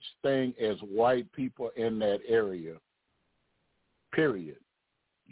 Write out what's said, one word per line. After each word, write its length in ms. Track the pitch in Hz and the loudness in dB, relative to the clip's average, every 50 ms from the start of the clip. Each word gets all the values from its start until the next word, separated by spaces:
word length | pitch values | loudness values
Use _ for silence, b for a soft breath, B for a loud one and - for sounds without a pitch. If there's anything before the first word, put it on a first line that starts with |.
| - - - _ | -8 -16 -10 _
thing 320 | - 139 135 131 131 127 123 - | 0 0 2 2 0 -2 -2 -2
as 160 | 117 107 101 95 | -2 -2 -2 -2
white 500 | 104 101 98 110 117 123 131 123 120 - - | -6 -4 0 2 4 4 4 2 0 -4 -6
people 380 | - 131 123 - - 127 113 - | -6 -6 -6 -6 -8 -8 -8 -4
in 220 | 120 113 113 113 110 | -2 -2 -2 0 0
that 200 | 110 104 101 101 - 120 | 2 2 2 0 2 2
area, 480 | 113 113 107 98 92 87 80 80 82 82 _ _ _ _ _ _ _ _ _ _ _ _ _ _ _ _ _ _ _ _ _ _ _ _ _ _ - | 4 4 4 2 -2 -6 -8 -10 -12 -14 _ _ _ _ _ _ _ _ _ _ _ _ _ _ _ _ _ _ _ _ _ _ _ _ _ _ 0
period. 440 | 160 160 143 110 95 82 76 71 - _ _ _ _ _ _ _ _ _ _ _ _ _ - | 2 2 2 2 -2 -6 -12 -14 -18 _ _ _ _ _ _ _ _ _ _ _ _ _ -6